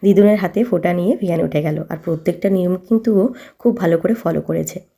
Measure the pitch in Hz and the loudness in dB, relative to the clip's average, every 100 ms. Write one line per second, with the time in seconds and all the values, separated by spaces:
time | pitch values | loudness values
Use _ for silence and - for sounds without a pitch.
0 | 214 190 208 208 180 - 247 180 175 175 | 4 6 6 4 0 -2 -2 0 0 0
1 | 180 285 190 170 160 156 156 156 160 160 | 0 -2 -2 -2 -2 -2 -2 -4 -6 -8
2 | 165 160 160 170 202 190 180 185 - 226 | -6 -4 -4 -2 0 0 0 -2 0 -2
3 | 226 208 185 - - _ 240 - 175 165 | 2 2 0 -4 -18 _ -2 0 0 0
4 | 220 226 - 160 156 165 160 180 - | 0 -2 -2 -4 -2 -4 -4 -8 -18